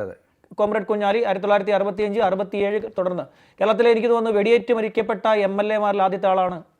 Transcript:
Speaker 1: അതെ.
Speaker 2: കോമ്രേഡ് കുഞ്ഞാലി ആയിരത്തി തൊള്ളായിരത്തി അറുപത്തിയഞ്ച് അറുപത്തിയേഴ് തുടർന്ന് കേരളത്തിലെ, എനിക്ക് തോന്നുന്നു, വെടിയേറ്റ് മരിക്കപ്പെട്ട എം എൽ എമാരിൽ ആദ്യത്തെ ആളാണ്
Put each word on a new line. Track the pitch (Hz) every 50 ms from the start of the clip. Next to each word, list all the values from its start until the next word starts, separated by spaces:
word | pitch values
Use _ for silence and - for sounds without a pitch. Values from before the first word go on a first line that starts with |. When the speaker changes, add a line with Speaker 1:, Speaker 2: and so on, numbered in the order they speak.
| 104
Speaker 1:
അതെ. | 95 - - _ _ _ _ _ - 190 -
Speaker 2:
കോമ്രേഡ് | 208 208 208 220 190 -
കുഞ്ഞാലി | 214 208 208 202 202 233 233
ആയിരത്തി | 208 190 175 185
തൊള്ളായിരത്തി | 202 202 202 196 202 208
അറുപത്തിയഞ്ച് | 190 196 202 190 190 208 208 202 226 220
അറുപത്തിയേഴ് | 185 185 190 202 190 - 202 202 202 208 214 208 - -
തുടർന്ന് | - 180 180 180 170 131 - _ _ _ _ _ -
കേരളത്തിലെ, | 190 208 220 196 233 240 226
എനിക്ക് | 226 220 233
തോന്നുന്നു, | 233 233 226 226 214
വെടിയേറ്റ് | 208 202 226 233 240 - - 240
മരിക്കപ്പെട്ട | 226 220 220 - 226 220 226 226 190 - 220 220 208 202
എം | 190 196 202
എൽ | 208 208 214
എമാരിൽ | 214 208 202 196 202 190
ആദ്യത്തെ | 190 185 196 190 190
ആളാണ് | 185 190 185 180 180 160 - _ _